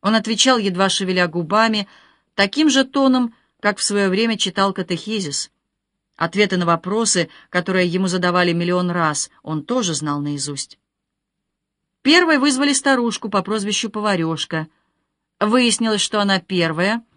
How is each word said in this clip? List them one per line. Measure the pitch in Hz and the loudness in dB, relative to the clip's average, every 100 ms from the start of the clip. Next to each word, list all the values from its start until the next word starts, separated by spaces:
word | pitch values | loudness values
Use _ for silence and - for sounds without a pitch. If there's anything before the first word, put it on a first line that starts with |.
Он | 190 | 2
отвечал, | 220 214 220 262 247 | 0 0 0 2 2
едва | 202 180 190 | 0 0 0
шевеля | - 190 185 175 | 0 -2 0 0
губами, | 165 160 208 226 214 202 - _ _ _ | -2 -2 2 2 0 -6 -12 _ _ _
таким | - 202 240 311 | 0 0 4 2
же | 262 | 4
тоном, | 269 285 269 254 240 _ _ _ | 2 2 2 4 0 _ _ _
как | 208 202 | -4 -2
в | |
своё | - 202 196 | -2 0 0
время | 190 226 220 | 2 0 0
читал | 190 175 196 | -4 0 -2
катехизис. | 190 175 175 - 220 175 143 - _ _ _ _ _ _ - | -2 -6 -6 -4 -6 -4 -8 -10 _ _ _ _ _ _ -6
Ответы | 165 190 208 185 | -4 0 0 0
на | 170 | 0
вопросы, | 170 180 208 226 185 165 - - | 0 0 -2 0 0 -2 -6 -6
которые | 180 180 185 180 | -4 -2 0 0
ему | 175 190 | 0 -2
задавали | 180 180 175 175 | 0 0 2 2
миллион | 170 170 180 180 | 0 0 0 0
раз, | 175 160 147 - _ | 0 0 -2 -8 _
он | - 156 | -8 -8
тоже | 143 247 196 | -2 -2 -2
знал | 147 151 147 | -4 -4 -4
наизусть. | 143 143 139 139 - - _ _ _ _ _ _ _ _ _ _ _ _ | -4 -6 -6 -8 -12 -16 _ _ _ _ _ _ _ _ _ _ _ _
Первой | 254 330 349 302 | 4 4 4 2
вызвали | 277 254 285 | 2 2 0
старушку | 277 277 262 233 202 220 | 0 2 0 0 -4 -4
по | 202 | -4
прозвищу | 185 220 202 202 226 | -2 -4 -2 -4 -4
Поварёшка. | - 214 190 160 160 - 160 160 _ _ _ _ _ _ _ | -4 -2 0 -2 -4 -6 -6 -8 _ _ _ _ _ _ _
Выяснилось, | 208 240 240 208 226 214 | 0 2 2 2 0 0
что | - 214 | 0 0
она | 202 190 | 2 0
первая | 170 185 165 156 190 226 - | 0 0 0 0 0 -2 -6